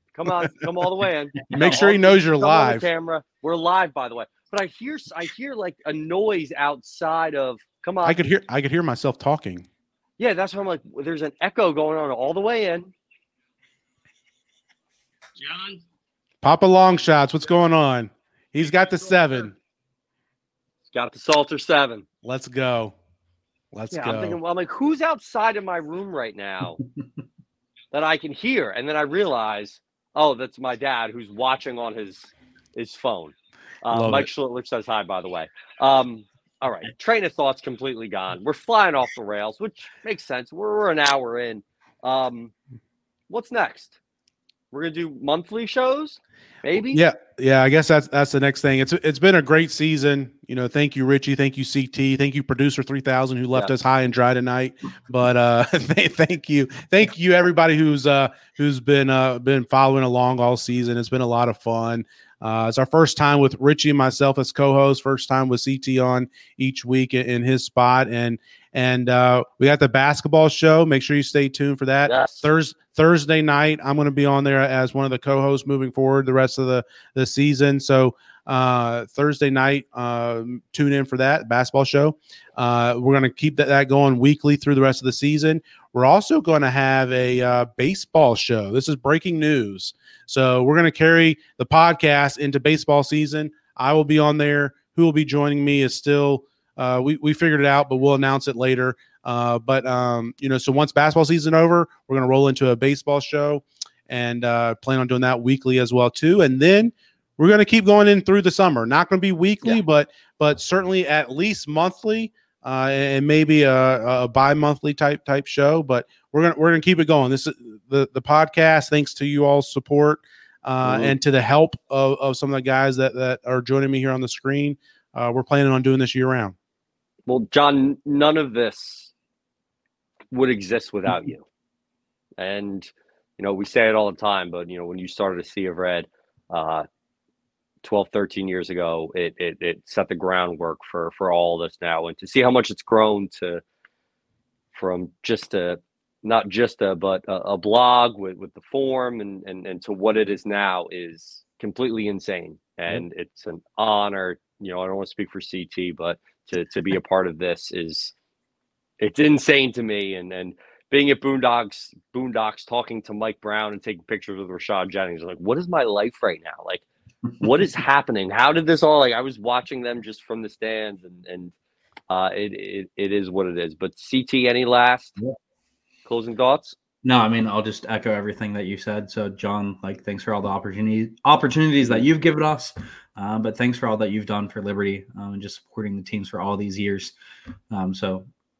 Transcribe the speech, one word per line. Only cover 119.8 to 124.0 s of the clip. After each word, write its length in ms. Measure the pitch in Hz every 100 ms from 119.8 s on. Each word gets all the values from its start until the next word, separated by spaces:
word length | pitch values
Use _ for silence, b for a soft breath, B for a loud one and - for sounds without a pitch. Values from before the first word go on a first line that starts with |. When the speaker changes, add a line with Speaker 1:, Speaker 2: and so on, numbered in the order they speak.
| - 147 147 151 _ b b b
Speaker 2:
uh, 300 | 131 131 127
Speaker 1:
Mm-hmm. 100 | 131
Speaker 2:
and 180 | 139 135
to 80 | 147
the 120 | 135
help 340 | 113 143 160 - -
of, 280 | 135 135 139
of 180 | 135 127
some 140 | 139
of 40 | 135
the 40 |
guys 340 | 127 131 139 131
that, 180 | 131
that 240 | 123 127 127 120
are 160 | 127
joining 300 | 123 135 135
me 80 | 135